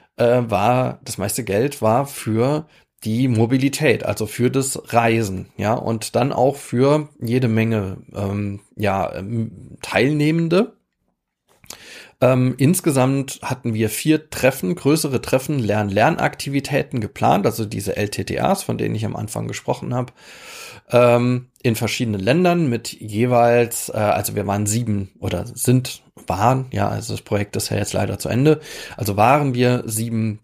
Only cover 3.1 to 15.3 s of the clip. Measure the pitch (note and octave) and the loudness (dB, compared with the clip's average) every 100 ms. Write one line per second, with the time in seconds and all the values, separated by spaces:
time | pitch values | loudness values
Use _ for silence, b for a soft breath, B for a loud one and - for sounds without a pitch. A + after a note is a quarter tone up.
3.1 | A2+ C3 A2 A2+ C3 C3+ C#3 D3+ G#2+ - | 0 2 4 4 4 2 2 2 2 0
4.1 | - G#2+ - B2 C3 C3 - - A#2 A#2 | -4 -4 0 0 0 -2 -6 -2 2 4
5.1 | A2+ G#2+ F#2+ - - G2+ B2 - A2+ - | 2 0 -4 -10 -4 -2 0 -2 -4 -2
6.1 | A#2 C3+ - C3 C#3 - B2 C3+ D3+ D3 | 0 0 2 0 0 -4 2 4 2 0
7.1 | - A2+ B2 B2 A2 A2+ A2 F#2+ G2 - | -8 -2 0 2 2 2 0 -4 -8 -12
8.1 | G2+ G2 G2+ G2+ G2 _ - G2+ F#2+ E2+ | -6 -4 -2 -4 -8 _ -4 -2 0 -2
9.1 | - G2 A2+ A2 - - - - G2+ C3 | -6 -6 -4 -6 -8 -20 -16 -2 0 2
10.1 | D3+ D3 E3 E3 F3 A#3 - _ _ _ | 2 2 0 2 2 0 -4 _ _ _
11.1 | _ _ _ _ _ B B B B B | _ _ _ _ _ B B B B B
12.1 | - B2 B2+ B2+ B2 C#3 F#3 E3 C3 B2+ | 2 4 4 2 2 2 2 0 2 2
13.1 | C#3 C3+ - - C3 A#2+ A2 G#2+ - D3+ | 0 -4 -8 -8 -6 -4 0 -2 0 0
14.1 | D#3 - - B2+ - F#3 E3+ C#3 D#3+ D#3 | 0 -2 0 0 2 -2 0 2 2 0
15.1 | B2 - | -4 0